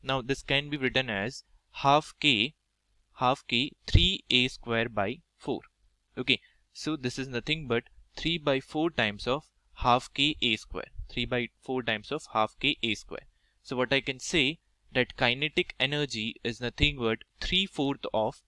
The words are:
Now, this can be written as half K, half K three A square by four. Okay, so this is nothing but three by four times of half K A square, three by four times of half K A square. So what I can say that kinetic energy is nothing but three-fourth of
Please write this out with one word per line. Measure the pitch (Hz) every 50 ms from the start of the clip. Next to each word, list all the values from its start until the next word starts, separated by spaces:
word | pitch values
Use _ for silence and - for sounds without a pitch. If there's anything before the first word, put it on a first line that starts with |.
Now, | - - 135 135
this | 117 123 135 - -
can | - 143 139 147 147
be | 143
written | 147 131 127 113 131 131 123
as | 107 98 98 117 135 - - _ _ _ _ _
half | _ - - 139 139 151 - - - _
K, | - 151 135 104 107 143 - _ _ _ _ _ _ _ _ _ _ _ _
half | - 131 123 139 - -
K | - 127 120 131 - - _ _
three | - - - 175 180 196 - - _
A | 120 127 123
square | 127 - - - 120 117 113 113 117
by | 113 107 101 98 127 175 _ _ _
four. | _ - - 127 78 - - _ _ _ _ _ _ _ _ _
Okay, | - 127 - 127 - _ _ _ _ _ _ _
so | - - 151 156
this | 151 123 120 - -
is | 131
nothing | 135 123 120 - - 156 160 156
but | 127 117 117 - - _ - - _ _
three | - - 160 170
by | 170 147 151 139 135
four | - - - 156 156 175
times | - - 117 104 101 104 -
of | 120 127 151 - _ _ _ _ _ -
half | - - 131 123 127 - - _
K | - 139 151 156 -
A | - 123 110
square, | 107 - - - - - - - - - -
three | - - 120
by | 117 127 123 120 113 _ _
four | _ - 131 127 120
times | 117 110 107 104 -
of | 135 156 - - -
half | 110 110 107 - -
K | - 135 - -
A | - 117 107
square. | - - - - - - - _ _ _ _ _ _
So | _ - 135
what | 123 127 113 139
I | 135
can | 127 - 131 127
say | - - - 165 135 131 160 - _ _ _ _ _ _ -
that | 127 123 - -
kinetic | - 135 120 120 135 147 156 - - 180 - - _
energy | 127 139 147 147 147 131 117 113 107 117 - - -
is | 117 117 -
nothing | 123 120 - - 143 147 143
but | 135 120 113 113 - - _ _ _
three-fourth | - - - 185 196 190 - - 143 139 139 - - - -
of | 110 107 117 - - _